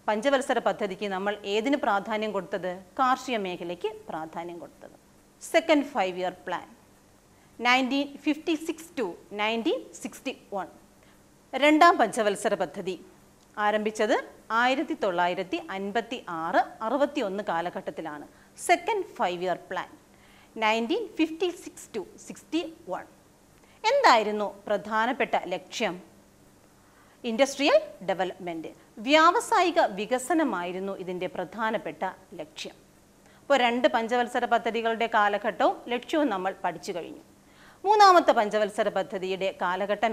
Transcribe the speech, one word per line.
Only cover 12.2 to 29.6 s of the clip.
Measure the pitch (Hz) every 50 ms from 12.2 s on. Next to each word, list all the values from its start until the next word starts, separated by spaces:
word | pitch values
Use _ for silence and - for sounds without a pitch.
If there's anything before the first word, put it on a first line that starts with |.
| 208 208 196 - - 214 202 196
പദ്ധതി | 185 - - 202 175 190 180 - - - - _ _ _ _ _ _ _ - 214 208
ആരംഭിച്ചത് | 208 214 214 208 214 214 - 214 214 320 508 - - - - - - 220 233
ആയിരത്തി | 247 254 269 285 294 - 320 -
തൊള്ളായിരത്തി | 247 196 175 175 175 180 180 190 185 185 - 349 - - 190
അൻപത്തി | 196 196 202 196 233 220 - 254 - - 185 170 160
ആറ് | 160 170 226 330 - - - - 220
അറുപത്തി | 226 254 262 285 285 - 294 226 190
ഒന്ന് | 190 208 208 208
കാലഘട്ടത്തിലാണ്. | 170 165 175 175 - 196 - 190 - 190 160 156 147 143 139 - - - - _ _ - -
സെക്കൻഡ് | 381 349 349 359 - 453 392 349 - - -
ഫൈവ് | 220 180 180 170 185
ഇയർ | 180 165 - - -
പ്ലാൻ, | 190 175 - - - - _ _ - - - - - - - _ - 226 220
നയൻറ്റീൻ | 214 220 226 233 220 349 480 427 - - -
ഫിഫ്റ്റി | 320 320 320 - 381 349 339 -
സിക്സ് | - 311 - - - - -
to | 214 175 - - - -
സിക്സ്റ്റി | - - - - - 311 330 349 320 - - - 180
വൺ. | 180 - - - - - _ _ _ _ _ _ _ _ _ - - _ - 440
എന്തായിരുന്നു | 554 571 480 339 247 220 202 214 208 208 202 190 - - -
പ്രധാനപ്പെട്ട | 214 208 196 180 214 214 220 226 247 262 - 226 - 226 175 175 175
ലക്ഷ്യം? | 185 - - - - - 226 185 175 180 - - - - _ _ _ _ _ _ _ _ _ _ _ _ _ _ _ _ _ _ _ _ - 240
ഇൻഡസ്ട്രിയൽ | 226 247 269 269 277 - 285 320 554 622 - - - - 180 180
ഡെവലപ്മെന്റ്, | 185 170 185 185 - - 185 175 165 160 156 - - - - _ - 233 208
വ്യാവസായിക | 262 302 311 320 349 359 480 - - 440 381